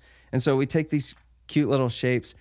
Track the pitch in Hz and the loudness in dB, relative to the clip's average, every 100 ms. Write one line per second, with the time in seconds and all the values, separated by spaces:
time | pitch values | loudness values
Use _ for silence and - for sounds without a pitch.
0 | _ - - 131 147 135 139 160 156 147 | _ -20 -4 0 2 2 2 0 0 -2
1 | - - _ _ - 151 135 135 127 - | -4 -12 _ _ -4 0 2 2 0 -2
2 | 127 123 - - | 0 0 -4 -16